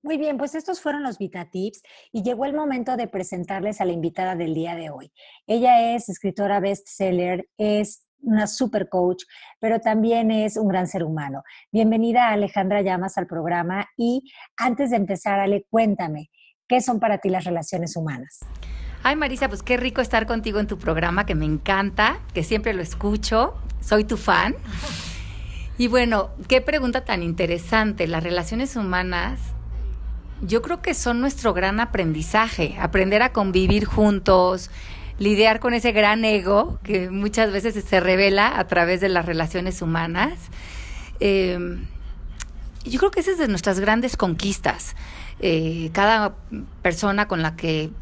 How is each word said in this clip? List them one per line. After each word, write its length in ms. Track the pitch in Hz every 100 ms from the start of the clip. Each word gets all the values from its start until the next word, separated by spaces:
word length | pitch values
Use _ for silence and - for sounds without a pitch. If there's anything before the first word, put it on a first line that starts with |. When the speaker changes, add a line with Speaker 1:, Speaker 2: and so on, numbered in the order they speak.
Speaker 1:
Muy 160 | 285 311
bien, 180 | 302 269
pues 180 | 285
estos 280 | 320 311 359
fueron 200 | 302 294
los 140 | 277 208
Vita 300 | 190 180 175
Tips 320 | 185 202 - _ - _
y 100 | 226
llegó 220 | 202 233
el 80 | 277
momento 460 | 294 302 254 240 240
de 100 | 233
presentarles 720 | 202 185 180 175 190 196 208
a 60 | 185
la 60 |
invitada 440 | 170 165 165 185 180
del 160 | 165
día 220 | 160 165
de 160 | 170 160
hoy. 200 | 139 135 _ - - -
Ella 480 | 233 254 240 233
es 160 | 240 -
escritora 500 | 180 196 180 202 202
bestseller, 880 | 190 202 - - 190 180 180 180 - _
es 460 | 208 208 208 - _ _
una 260 | 269 214 208
super 420 | - 247 208 185
coach, 360 | 185 180 180 - - - -
pero 200 | 220 226
también 500 | 226 214 226 233 220
es 260 | 220 214 214
un 120 | 214
gran 200 | 185 180
ser 160 | 190
humano. 380 | 160 156 143 135 - - _
Bienvenida, 560 | 214 220 220 233 240 240
Alejandra 540 | 208 202 202 190 208
Llamas, 340 | 196 185 190 -
al 80 | 175
programa. 600 | 165 165 175 170 190 202 -
Y 340 | 233 254 269 - - -
antes 340 | 247 240 277
de 60 | 233
empezar, 440 | 196 190 - 196
Ale, 260 | 196 202 -
cuéntame, 600 | 220 226 196 170 151 151 _ _ _ _
¿qué 120 | 247
son 200 | 240 226
para 180 | 214 202
ti 100 | 196
las 160 | 185
relaciones 520 | 175 170 160 185 170 170
humanas? 440 | 156 131 135 - - - - - - -
Speaker 2:
Ay, 140 | 247 302
Marisa, 320 | 294 254 269
pues 140 | 196
qué 140 | - 247
rico 240 | 247 247
estar 260 | 233 226 220
contigo 340 | 233 214 208
en 60 | 208
tu 120 | 185
programa, 480 | - 160 170 170 208
que 80 |
me 100 | 160
encanta, 760 | 151 156 - 196 202 185 214 349 -
que 100 | -
siempre 300 | 160 214 220
lo 100 | 196
escucho, 720 | 165 - 202 214 - 226 285 - - -
soy 240 | - 214
tu 120 | 214 226
fan. 380 | - 175 190 - 226 180 - - - - - - - - - -
Y 120 | 240
bueno, 420 | 247 240 220 - - -
qué 120 | 254
pregunta 440 | 262 302 254 254
tan 180 | - 196
interesante. 840 | 170 165 170 170 170 220 214 208 165
Las 160 | 165
relaciones 540 | 170 175 165 220 269 247
humanas, 640 | 196 180 185 175 180 165 - - - - - - - - - -
yo 220 | 175 226
creo 180 | - 339
que 140 | -
son 260 | 320 254 240
nuestro 320 | 269 269 233
gran 280 | 180 190 208
aprendizaje, 960 | 240 - 165 156 151 214 226 - 156 -
aprender 420 | 175 190 190 208
a 100 | 254
convivir 520 | 233 196 185 185 208
juntos, 840 | 202 - 208 202 170 185 180 185 - - - - - -
lidiar 420 | 202 208 220 220
con 140 | 247
ese 180 | 240 240
gran 320 | 214 208 220
ego 540 | 220 214 180 202 320 -
que 280 | 202 196 180
muchas 420 | 190 202 214 220
veces 300 | 196 220 208
se 160 | - 190
revela 580 | 175 185 196 196 220 277
a 80 | 180
través 340 | 180 170 180
de 80 | 190
las 180 | 180 170
relaciones 540 | 160 160 185 180 180
humanas. 520 | 165 165 165 170 254 339 - - - - - - - -
Eh, 380 | 208 196 185 180 175 180 - - - - - - - - - -
yo 140 | - 247
creo 120 | 392
que 100 | 381
esa 100 | 339
es 80 | 359
de 100 | 277
nuestras 320 | 190 208 185
grandes 360 | 202 226 247 -
conquistas. 800 | 185 165 196 196 - - - - - - - -
Eh, 500 | 190 160 160 165 160
cada 420 | 170 202 220 208 - - 214 - -
persona 460 | 185 165 202 196 214
con 140 | 175
la 140 | 160 165
que 340 | 165 156 156 -